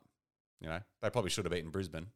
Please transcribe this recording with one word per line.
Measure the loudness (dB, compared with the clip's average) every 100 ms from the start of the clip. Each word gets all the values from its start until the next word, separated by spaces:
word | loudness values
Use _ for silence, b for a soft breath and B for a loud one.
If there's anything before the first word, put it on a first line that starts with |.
| _ _ _ _ _ -10
You | -4
know, | -4 -6 -2
they | 2
probably | 2 2
should | 2
have | 2
beaten | 0 0
Brisbane. | -2 -2 -4 -8